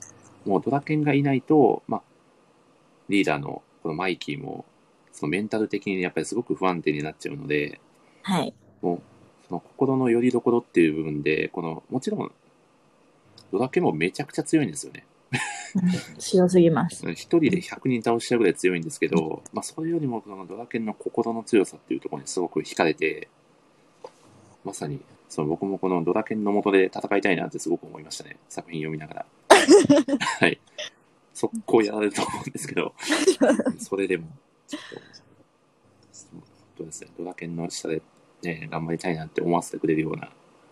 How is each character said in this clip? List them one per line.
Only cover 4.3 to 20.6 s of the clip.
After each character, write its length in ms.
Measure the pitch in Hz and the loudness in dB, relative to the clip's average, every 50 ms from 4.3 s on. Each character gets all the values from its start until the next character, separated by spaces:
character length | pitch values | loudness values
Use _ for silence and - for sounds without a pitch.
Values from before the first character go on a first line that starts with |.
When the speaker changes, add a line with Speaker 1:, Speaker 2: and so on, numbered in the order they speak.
| 73 | -8
Speaker 1:
ー 40 | - | -8
も、 240 | - - - - - _ _ _ _ _ _ _ _ _ | -8 -10 -12 -12 -14 _ _ _ _ _ _ _ _ _
そ 140 | - - - | -10 -6 -4
の 40 | 73 | -2
メ 100 | 82 95 | -2 -2
ン 80 | 107 104 | -2 -2
タ 100 | - 107 | -2 -2
ル 100 | 107 - | -2 -2
的 200 | - 98 - 104 | -2 -4 -4 -2
に 120 | 95 92 | -2 -2
や 80 | 90 90 | -2 -2
っ 20 | |
ぱ 80 | - 82 | -2 -4
り 60 | 78 | -6
す 80 | - 98 | -4 -4
ご 80 | 113 | -6
く 120 | 120 - - | -4 -4 -4
不 120 | - 95 92 | 0 0 0
安 140 | 90 82 | 0 0
定 100 | - 80 | 0 -2
に 100 | 76 73 | -2 -2
な 80 | 73 78 | -4 -8
っ 40 | 78 - | -8 -8
ち 100 | - - | -10 -10
ゃ 40 | |
う 40 | 73 | -10
の 100 | 71 73 | -8 -6
で、 340 | 73 76 73 73 - - - _ _ _ _ _ _ _ _ | -2 -2 -2 -2 -4 -8 -16 _ _ _ _ _ _ _ _
Speaker 2:
は 200 | - - 190 165 | -6 -2 -2 -2
い。 120 | 135 - - _ _ _ _ - | -2 -4 -8 _ _ _ _ -6
Speaker 1:
も 160 | - 90 87 | -4 -2 -2
う、 40 | 90 - - - - - - _ _ _ - | -4 -6 -16 -20 -20 -20 -20 _ _ _ -10
そ 60 | 90 | -10
の 60 | 85 | -10
心 360 | - - _ - 135 131 135 | -10 -8 _ -2 0 2 2
の 120 | 131 131 123 | 2 4 4
拠 120 | 113 117 | 4 4
り 100 | 120 127 | 4 4
所 280 | 120 120 - 123 120 120 | 2 2 2 4 2 2
っ 60 | 120 | 0
て 160 | _ - 87 | _ 2 4
い 80 | 85 80 | 4 4
う 40 | 78 | 2
部 80 | 78 78 | 0 -4
分 180 | 80 76 73 | -4 -4 -2
で、 260 | 73 76 78 80 80 80 | 0 0 0 0 -2 -4
こ 140 | - - | -6 -6
の、 200 | 85 82 80 - - - | -6 -6 -6 -8 -10 -6
も 100 | - 131 | -6 -4
ち 100 | - 214 | -4 -4
ろ 80 | 214 170 | -4 -4
ん、 120 | - - _ _ _ _ _ _ _ _ _ _ _ _ _ _ _ _ _ _ _ _ - - - - | -6 -8 _ _ _ _ _ _ _ _ _ _ _ _ _ _ _ _ _ _ _ _ -20 -20 -12 -4
ド 60 | 95 98 | -2 -2
ラ 100 | 123 139 | -2 0
ケ 120 | - 180 | 0 2
ン 20 | |
も 100 | 180 117 | 2 2
め 180 | 85 76 82 92 | 0 0 0 -2
ち 80 | - - | -2 -4
ゃ 40 | 147 | -8
く 80 | - | -6
ち 60 | - - | -4 -6
ゃ 60 | 151 | -2
強 180 | - - 156 | 2 2 2
い 40 | 139 | 2
ん 40 | 95 | 2
で 60 | 78 | -4
す 100 | - - | -8 -12
よ 60 | - | -14
ね。 120 | - - - _ _ _ _ - - - - - - - - - - | -16 -18 -20 _ _ _ _ -6 -4 -4 -4 -4 -10 -12 -10 -4 -2
Speaker 2:
う 400 | 196 180 180 180 - - - - | 0 2 2 0 0 -4 -8 -14
ん。 40 | - | -12
強 300 | - - - 185 180 180 | -6 2 4 4 4 6
す 120 | 180 180 | 8 8
ぎ 100 | 170 170 | 8 8
ま 180 | 160 - 175 170 | 6 4 0 -2
す。 140 | - - - | -4 -6 -8
Speaker 1:
<laughs> 40 | - | -8
一 120 | 85 - - - - 170 | -8 -8 -4 2 2 4
人 120 | 156 117 | 4 4
で 100 | 95 90 | 2 0
百 280 | 90 - - - - 135 | -4 -6 -10 -4 -2 -2
人 140 | 127 117 | -2 0
倒 160 | 110 120 117 117 | 2 0 0 0
し 80 | - - | 0 0
ち 40 | |
ゃ 40 | 123 | 2
う 20 | 117 | 4
ぐ 60 | 110 | 4
ら 60 | 90 | 4
い 40 | - | 2
強 220 | - - 90 92 | 2 0 0 0
い 40 | 85 | 0
ん 40 | 82 | -4
で 60 | 80 | -6
す 100 | - - | -4 -2
け 80 | 82 78 | -2 2
ど、 340 | 80 82 80 78 - - - - | 2 2 0 0 -6 -10 -12 -10
ま 80 | - 101 | -10 -8
あ、 20 | - | -8
そ 180 | - - - | -8 -8 -6
れ 80 | 160 165 | -4 -2
よ 80 | 170 165 | -2 -2
り 80 | 151 | -2
も 160 | 127 117 107 | -2 -4 -6
こ 80 | - 104 | -8 -10
の 160 | 98 95 95 | -14 -14 -14
ド 100 | 87 92 | -14 -12
ラ 100 | 107 | -14